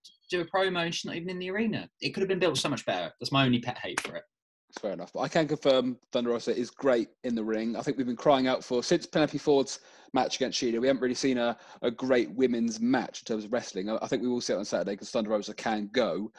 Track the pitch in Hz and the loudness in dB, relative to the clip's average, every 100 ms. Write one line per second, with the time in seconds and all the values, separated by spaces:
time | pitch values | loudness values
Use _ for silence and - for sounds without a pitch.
0 | - _ - 180 170 190 190 180 165 170 | -20 _ -4 -4 0 0 2 0 -2 -4
1 | 180 170 175 180 185 208 226 127 - - | -6 -8 -6 -6 -4 -2 0 -2 -6 -8
2 | 143 190 185 185 175 135 190 120 - 92 | -6 -2 0 2 2 2 -2 -2 -2 -2
3 | 82 - - 135 127 117 120 - 95 85 | -4 -8 0 2 4 2 0 -6 -6 -6
4 | - 85 - _ _ _ _ - 104 87 | -8 -12 -14 _ _ _ _ -8 -6 -6
5 | - 95 139 165 147 151 143 131 127 120 | -8 -6 0 2 0 2 4 4 2 -4
6 | _ 127 120 117 - 110 120 - 135 117 | _ -2 0 0 0 -2 -4 0 2 2
7 | 104 _ 127 117 107 110 113 110 151 135 | 0 _ -4 -2 0 -2 -2 -4 -4 -2
8 | 123 117 156 135 127 123 - 123 - - | -4 2 4 6 4 0 0 -2 2 0
9 | - 160 147 147 151 139 135 - - - | 2 2 2 2 4 4 4 -6 -16 -20
10 | - 131 - - 127 - 123 113 127 131 | -4 0 0 0 -2 0 0 2 2 2
11 | 123 120 139 123 120 117 - - 123 117 | 0 0 0 2 0 -2 -12 -4 -4 -2
12 | 131 123 - 110 127 117 117 110 117 131 | 2 2 2 2 2 2 0 0 2 2
13 | 98 - - 110 104 120 - 95 101 110 | 0 -8 -4 -4 -2 -4 -4 -6 -4 -4
14 | 120 123 123 120 - 98 107 85 90 101 | -2 -2 0 -2 -2 -2 -2 -2 -2 -6
15 | 107 120 107 107 101 104 117 107 104 123 | -4 -4 0 -2 -2 -6 -2 -2 0 0
16 | 107 85 107 | 0 0 -6